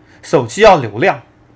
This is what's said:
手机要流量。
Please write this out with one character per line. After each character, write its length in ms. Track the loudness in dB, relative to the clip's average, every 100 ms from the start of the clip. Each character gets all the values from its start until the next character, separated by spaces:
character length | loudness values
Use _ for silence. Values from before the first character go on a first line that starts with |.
| _ _
手 240 | -4 -4 -4
机 140 | 2
要 160 | 4 4
流 220 | 0 -4
量。 240 | -4 -4 _ _ _